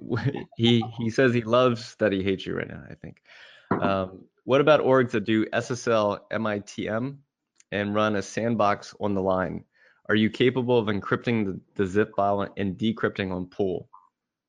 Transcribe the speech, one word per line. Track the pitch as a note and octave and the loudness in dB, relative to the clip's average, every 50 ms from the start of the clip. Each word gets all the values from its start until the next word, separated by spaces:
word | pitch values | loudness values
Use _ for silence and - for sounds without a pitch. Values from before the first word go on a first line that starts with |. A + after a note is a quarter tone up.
| - - - A#2+ G2 - - - - - | -8 -6 -4 -2 -2 -2 -4 -6 -8 -10
<laughs> | _ | _
he, | - A#2 A#2 A#2+ A#2 A2 A#2 - A#2 | 0 2 4 4 4 2 -2 -6 -6
he | A#2 A2+ | -6 -2
says | - - C3+ B2+ | 2 2 2 4
he | A#2 A#2+ | 2 0
loves | A2 A2 A#2+ B2+ B2+ B2+ A#2 A2 A#2 - - - | 0 2 2 4 4 2 0 -2 -6 -10 -4 -2
that | A2 G2+ | 0 0
he | G2 F#2+ F#2 | 0 0 0
hates | G2 F#2+ F2+ - | -2 -2 -2 -4
you | F2 F2+ | -6 -6
right | F2 - - | -6 -8 -8
now, | - - C2 - | -12 -16 -16 -18
I | - | -18
think. | - - - - _ _ _ - - - - - - _ - | -18 -18 -18 -18 _ _ _ -20 -20 -20 -20 -20 -12 _ -6
Um, | - - G2 G2 G2 F#2+ F#2 F#2 F#2 F#2 - _ _ _ | -4 -2 -2 0 0 -2 -2 -4 -8 -14 -20 _ _ _
what | - - B2+ C#3+ | -2 2 2 4
about | C#3+ D#3 D3+ - | 6 6 6 6
orgs | - C3 C3 C3 B2 B2 | 6 4 4 4 4 2
that | - A2 F#2+ | 0 -2 0
do | A2+ A2 A2 G#2 - | 2 2 2 2 0
S | - A#2 A#2 - | -2 -4 -4 -4
S | B2 - - | -6 -4 -2
L | A#2+ A2+ A2 G#2 G#2 G2 - - - | 0 2 2 2 0 -2 -4 -6 -6
M | - G#2+ A2 | -6 -4 -4
I | G#2+ G#2 G#2 | -4 -4 -4
T | - - - - F2+ F2+ | -6 -10 -10 -8 -6 -4
M | G#2+ A2+ B2+ C#3+ C#3+ C#3+ _ _ _ _ _ _ _ _ _ - | -4 -4 -4 -6 -10 -14 _ _ _ _ _ _ _ _ _ -6
and | F#2 G2+ G#2 G2+ G#2 | -4 -4 -2 -2 0
run | G#2+ G#2+ G#2+ G#2+ | 0 0 2 0
a | G2 | -2
sandbox | G2 - - G#2 A2 A#2 A#2+ G#2 G#2 G2+ G2+ - - - - - | -4 -6 -4 -4 -2 0 0 2 2 2 0 -2 -6 -12 -10 -6
on | G#2 G2+ G2+ | -4 -2 -2
the | F#2+ | 0
line? | F#2 F#2+ F#2 F#2 F#2 D#2+ F2 F2+ - _ _ _ _ _ _ _ _ - | 0 0 2 0 0 -2 -4 -8 -12 _ _ _ _ _ _ _ _ 0
Are | G#2 | 2
you | G#2+ A2 G2+ | 2 2 2
capable | - - B2 B2+ B2 C3 A#2+ B2 B2 A#2 | 2 2 2 2 2 2 2 2 2 2
of | G#2 G#2+ | 2 0
encrypting | G#2 F#2+ - - B2 - - B2+ A#2 A2 G#2 | -2 -2 -2 -2 -2 -2 0 0 0 0 0
the, | G2 F#2 - - _ _ | -2 -4 -8 -12 _ _
the | - G2 | -2 -2
zip | F2+ F2+ G#2 A2 A2+ - | 0 2 0 0 0 0
file | - G2+ G2+ G2+ G2 G2 - - - | -2 0 0 0 0 -2 -4 -4 -4
and | G2+ F#2+ F2 | -4 -4 -4
decrypting | - A2 A2+ A#2 - - G#2 - - G2+ F#2 F#2 | -2 -2 -2 -2 0 -2 -2 -2 -2 -4 -4 -4
on | F2+ F2+ | -6 -6
pool? | F2+ - - G2+ F#2 F2 E2+ - _ - - _ _ _ _ _ _ _ _ _ | -6 -4 -4 -2 -2 -2 -6 -8 _ -20 -20 _ _ _ _ _ _ _ _ _